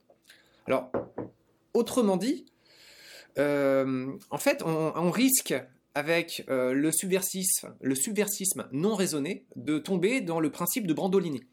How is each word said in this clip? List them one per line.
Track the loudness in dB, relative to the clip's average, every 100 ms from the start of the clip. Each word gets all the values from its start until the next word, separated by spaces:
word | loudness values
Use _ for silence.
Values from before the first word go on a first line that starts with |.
| _ _ _ -20 _ _ -2
Alors, | -2 0 -6 -6 -10 -12 -14 _ _ _
autrement | 0 2 2 4 2
dit, | 0 -2 -6 _ _ -20 -20 -20 -20 -20 -8 0
euh, | 2 4 4 4 2 -2 -4 -10 -8
en | -2
fait, | 0 0 0
on, | 0 0 0
on | 0
risque | 4 4 4 0 -4 -4 _ _
avec, | -4 0 0 0 -6 -2
euh, | 0 2
le | 2 2
subversisme, | 0 0 0 -2 -2 0 -2 -4 -6
le | -2 0
subversisme | 0 0 -2 -2 -4 -4 -4
non | -2 0 2
raisonné | 0 0 -4 -6 -12 -10
de | -2 -2
tomber | 0 0 2 0
dans | 0 0
le | 0
principe | -2 -2 -2 0
de |
Brandolini. | 0 2 2 0 -6 -10